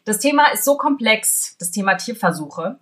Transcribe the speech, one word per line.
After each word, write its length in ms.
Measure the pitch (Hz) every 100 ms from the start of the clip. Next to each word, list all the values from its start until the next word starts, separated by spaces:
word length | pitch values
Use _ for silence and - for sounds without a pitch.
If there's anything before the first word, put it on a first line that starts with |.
Das 160 | - 208
Thema 320 | 285 285 294
ist 140 | 214 -
so 100 | 285
komplex, 800 | 302 285 220 220 - - - -
das 120 | 175
Thema 240 | - 196 185
Tierversuche 840 | - - 185 156 151 - 180 262